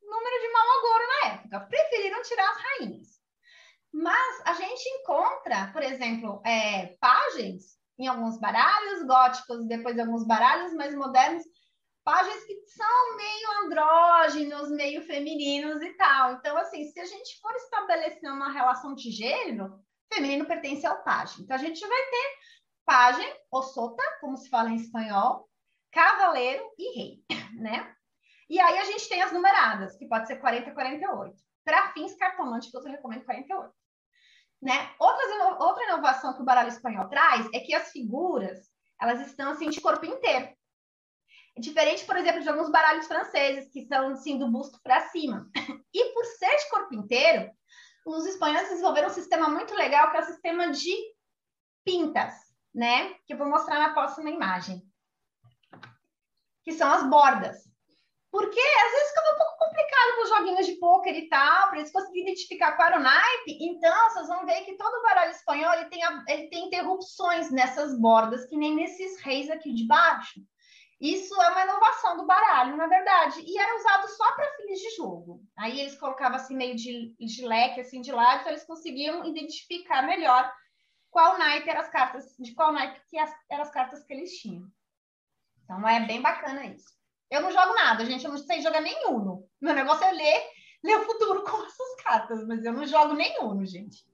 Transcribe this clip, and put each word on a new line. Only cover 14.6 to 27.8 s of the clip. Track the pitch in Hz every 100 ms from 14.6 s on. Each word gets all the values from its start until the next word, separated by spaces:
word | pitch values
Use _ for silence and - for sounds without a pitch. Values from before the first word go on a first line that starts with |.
| 294
meio | 294 285 294
femininos | 330 285 294 320 285 285 294 302
e | 339 -
tal. | 381 269 254
Então, | 254 294 302
assim, | 370 - 294
se | -
a | 349
gente | 403 494 -
for | 427 480
estabelecer | - 427 392 330 320 320 302
uma | 269 277
relação | 277 254 247 277 277
de | 233
gênero, | 208 226 311 427 220 196 - _ _ _
feminino | 370 277 277 302
pertence | 330 277 277 330
ao | -
pajem. | - - - -
Então, | 190 262
a |
gente | 302 320 415
vai | 494 539
ter | 480 554 539 _ _ _ _ -
pajem, | 262 247 254 - - _
ou | 262
sota, | 262 - 226 233 571 -
como | 285 262
se | -
fala | 233 226
em | 226
espanhol, | 226 226 220 202 226 - - _ _ _ _
cavaleiro | 330 339 415 381 302 247 277 453 _
e | 403 440
rei, | 190 180 _
<coughs> | 233 - 226
né? | 220 226